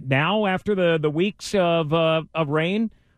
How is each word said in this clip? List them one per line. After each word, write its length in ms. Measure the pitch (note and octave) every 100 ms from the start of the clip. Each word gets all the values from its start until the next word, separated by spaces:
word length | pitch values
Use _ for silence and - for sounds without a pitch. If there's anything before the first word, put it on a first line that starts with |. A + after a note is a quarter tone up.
| C3
now, 400 | C3+ D#3 G#3+ G3+
after 300 | F#3 - G3
the, 220 | F3 E3
the 100 | D3+
weeks 440 | D3 G3+ - - G3+
of, 360 | F3 E3+ D3+
uh, 300 | E3 D#3+ D#3+ D#3 D#3+
of 140 | D3+
rain, 400 | D#3 E3 G#3 A3+ - _